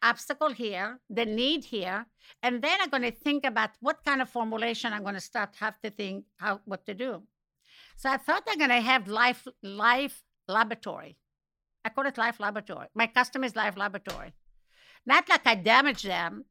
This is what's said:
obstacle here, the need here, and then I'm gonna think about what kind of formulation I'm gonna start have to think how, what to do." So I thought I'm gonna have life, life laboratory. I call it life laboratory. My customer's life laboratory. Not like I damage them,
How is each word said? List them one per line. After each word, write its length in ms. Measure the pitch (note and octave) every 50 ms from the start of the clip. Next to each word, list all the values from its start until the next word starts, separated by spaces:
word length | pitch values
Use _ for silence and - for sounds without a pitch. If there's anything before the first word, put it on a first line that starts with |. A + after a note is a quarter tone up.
obstacle 480 | A3+ A#3 C4 - - - C#4+ - D#4 D4
here, 480 | A#3 - A#3+ G#3+ G3 F3+ G3 G#3+ B3 B3+ _ -
the 180 | G#3 A3+ A#3
need 400 | G#3+ G#3+ A3+ B3 C#4 D#4+ D4 -
here, 400 | - A#3+ G#3 F3 F3+ F#3 G#3 A#3 - _ _ _ - - -
and 180 | - B3 B3 A#3+
then 200 | B3+ D#4 F4+ G4+
I'm 100 | F#4+ C#4+
gonna 220 | - B3+ A#3+ -
think 320 | - - - D4 C#4+ C#4+ C#4
about 240 | C4+ G#3+ G#3+ A3 G#3 _ -
what 260 | A#3 C#4+ D#4 - -
kind 160 | D4 C#4 C4
of 80 | B3+ -
formulation 640 | - A#3+ A3+ A3 A3+ G#3+ A3+ A#3 A3+ - - A#3
I'm 120 | G#3+ G#3 G3
gonna 160 | G3+ G3+ F#3
start 340 | - - - A#3 G3+ G#3 - -
have 200 | G#3+ G#3+ G#3 _
to 80 | - G#3+
think 340 | G#3 - G#3 F#3+ F#3+ G3+ - _ _ -
how, 220 | F#3 G#3+ G3 G#3 -
what 200 | G#3 G3 F#3 -
to 80 | - G3
do." 280 | F#3+ B3+ C4 G#3+ - G#3+ _ _ _ _ _ _ _ _ _ - - - - - -
So 120 | - C4+
I 80 | C#4 C4
thought 240 | - - E4 G4 -
I'm 120 | A4 G#4 D4+
gonna 240 | D4+ C4 B3 B3
have 260 | A3 B3 C4 C4 F#3 G3
life, 380 | G#3+ A3 A#3+ B3+ - - - B3+ - _
life 600 | - G3 G3 G3+ G#3 A#3 B3 C4 C#4+ C4+ - - _ _ _ _ _ -
laboratory. 680 | F#3+ A3 A#3 A3 A#3 - - G3+ D#3 C#3+ - - - _ _ _ _ _ _ _ _ _ _ _ _ _
I 60 | - A3
call 180 | A3 C4+ C4+
it 120 | C#4 C4 A#3+
life 200 | A3 A#3 A3+ -
laboratory. 500 | G#3 G3+ G3+ - - - E3+ C#3 - - -
My 120 | A3 A#3
customer's 500 | A3+ - B3 B3 - - C4 C4 A#3+ -
life 200 | A3 G#3 G#3 F3+ G3
laboratory. 560 | G3+ G#3 F#3+ G3 - G3 - - F#3+ F#3 - _ _ _ _ _ _ _ _ _ _ - - - -
Not 220 | A#3+ C#4 F4 - -
like 160 | F4 - -
I 80 | A#3+ A3+
damage 480 | F#3+ E3+ A3 A#3 B3+ C#4 C#4+ B3 -
them, 420 | - G3 F3+ F3 E3+ E3+ G3+ G#3 - _